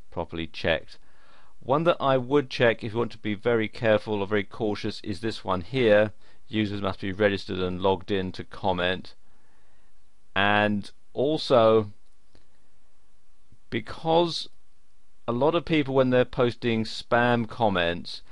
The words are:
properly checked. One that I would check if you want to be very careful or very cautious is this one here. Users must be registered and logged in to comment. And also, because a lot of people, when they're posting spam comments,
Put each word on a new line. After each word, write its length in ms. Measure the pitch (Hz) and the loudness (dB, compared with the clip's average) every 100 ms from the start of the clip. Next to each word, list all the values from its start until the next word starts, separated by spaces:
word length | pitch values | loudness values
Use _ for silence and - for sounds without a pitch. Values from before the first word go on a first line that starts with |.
| - | -10
properly 360 | - 85 82 82 | -8 -6 -6 -6
checked. 520 | - 90 78 - - - - - - - - | -2 0 0 -2 -12 -12 -12 -14 -12 -12 -10
One 240 | - 143 | 0 2
that 120 | 170 - | 4 2
I 160 | 135 135 | 2 2
would 340 | 123 147 135 | 4 2 2
check 320 | - 120 110 | 2 4 4
if 100 | 117 | -2
you 60 | 113 | -2
want 140 | 117 | -4
to 60 | - | -4
be 160 | 107 | -4
very 340 | 101 123 117 107 | -2 2 2 0
careful 520 | - 113 107 - 104 | 0 4 4 4 -2
or 60 | 98 | 0
very 180 | 104 | 0
cautious 560 | 98 - 110 101 107 - | -2 -2 -2 -2 -4 -6
is 180 | - 92 | -6 -4
this 240 | 110 - | -4 -4
one 180 | 98 92 | -2 -2
here. 500 | - 131 113 104 107 - - - - | -2 2 6 8 6 0 -12 -12 -4
Users 340 | 107 104 101 | 0 0 0
must 180 | 98 92 | -4 -4
be 120 | 101 | -6
registered 460 | 95 104 98 - 92 | 2 2 2 -2 -2
and 220 | 90 90 | -2 0
logged 300 | 95 92 87 | 2 2 0
in 220 | 98 92 | -2 -2
to 120 | - | -6
comment. 720 | 90 - 101 90 90 92 - - - - - - - - - - - - - | -10 -4 -2 0 0 0 -6 -12 -12 -12 -14 -14 -14 -12 -12 -12 -14 -14 -6
And 560 | 95 101 104 104 104 - - - | 2 4 6 4 2 -4 -12 -8
also, 760 | 113 135 156 - 127 110 110 104 - - - - - - - - - - - - - - - - - - | -2 0 0 4 6 8 6 4 -6 -12 -14 -14 -12 -12 -12 -12 -12 -12 -14 -14 -12 -12 -12 -12 -14 -6
because 800 | 120 110 - 160 165 170 - - - - - - - - - - | -6 -6 -6 2 2 2 -2 -8 -10 -12 -14 -14 -14 -12 -8 -4
a 60 | |
lot 220 | 120 147 | 2 2
of 100 | 170 | 2
people, 300 | - 160 131 | 2 2 4
when 160 | 131 127 | 4 6
they're 140 | 127 | 4
posting 600 | 123 - 123 - 120 113 | 4 2 2 2 0 0
spam 640 | 110 - - 120 120 120 113 | 0 -6 2 4 6 4 0
comments, 760 | - 110 92 85 87 98 - - | 2 2 4 2 0 -6 -12 -12